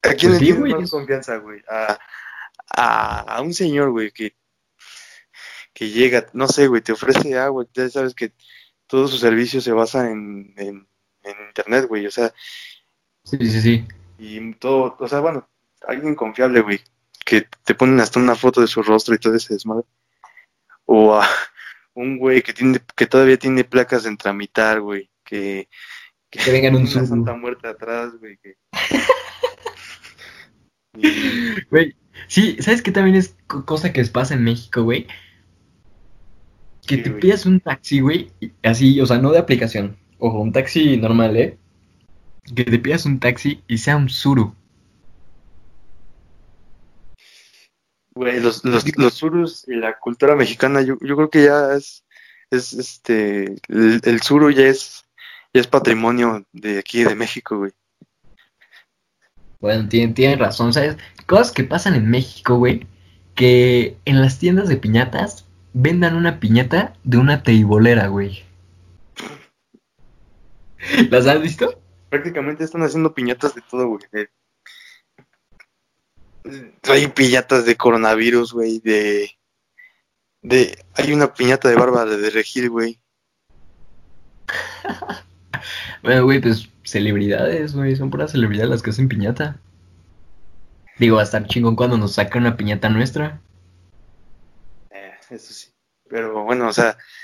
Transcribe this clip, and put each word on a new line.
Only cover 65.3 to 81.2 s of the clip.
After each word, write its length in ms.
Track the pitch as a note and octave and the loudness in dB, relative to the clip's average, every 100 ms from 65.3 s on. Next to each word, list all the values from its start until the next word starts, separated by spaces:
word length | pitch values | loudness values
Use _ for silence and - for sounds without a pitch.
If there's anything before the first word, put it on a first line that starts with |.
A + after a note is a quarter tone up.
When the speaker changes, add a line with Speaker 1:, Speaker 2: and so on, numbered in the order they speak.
| - _ _ _ | -8 _ _ _
Speaker 2:
vendan 460 | B2+ C#3 F3 F3 E3 | 0 2 4 2 2
una 240 | E3+ E3 | 0 0
piñata 540 | A2 A2+ C3 E3+ A3 - - | 2 2 4 0 -2 -6 0
de 100 | A#2+ | 4
una 260 | C3+ D3 | 4 2
teibolera, 640 | - A2+ G#2 G#2 A2+ A#2 G2 | 4 4 6 6 6 4 2
güey. 360 | G2 G2 F#2+ - _ _ _ _ _ - - | -2 -6 -8 -20 _ _ _ _ _ -20 -18
<laughs> 1900 | - - _ _ _ _ _ _ - _ _ _ - - - - - C#4+ B2 | -18 -18 _ _ _ _ _ _ -20 _ _ _ -20 -20 -20 -18 -6 2 4
¿Las 180 | B2+ B2 | 4 4
has 140 | D3+ | 2
visto? 380 | D#3 - - - _ _ _ | 0 -4 -4 -4 _ _ _
Speaker 1:
Prácticamente 560 | C#3+ E3+ E3+ C#3 D3+ D#3+ | -6 -4 -6 -8 -6 -8
están 180 | E3+ | -4
haciendo 300 | D#3+ D#3+ D#3+ | -2 0 -2
piñatas 420 | D#3 B2 B2 D3 A#2+ | -2 -4 -2 -4 -6
de 60 | |
todo, 260 | _ B2+ B2 | _ -6 -4
güey. 140 | G#2+ - | -6 -8
De... 180 | G#2+ G#2 _ _ _ _ - - _ _ _ _ _ _ _ _ _ _ _ _ _ - - - C3+ A#2 _ - | -10 -10 _ _ _ _ -20 -20 _ _ _ _ _ _ _ _ _ _ _ _ _ -20 -20 -20 -20 -20 _ 0
Hay 160 | C#3 C#3+ | 2 2
piñatas 580 | - C3+ B2 B2 C3 A#2 | 0 2 2 2 0 2
de 120 | A#2 | 2
coronavirus, 720 | B2 A#2 A2 A2 A#2 A#2+ A#2 | 2 2 2 2 2 0 -2
güey, 280 | A#2 A2+ A2+ | -4 -4 -4
de, 520 | A2+ G#2+ G#2 G#2 G#2 _ _ _ _ _ - _ _ _ _ _ | -2 0 0 -2 -4 _ _ _ _ _ -20 _ _ _ _ _
de, 360 | A#2+ B2+ A2+ - _ - | 0 2 2 -2 _ -6
hay 180 | C3+ | -2
una 200 | D3 | 2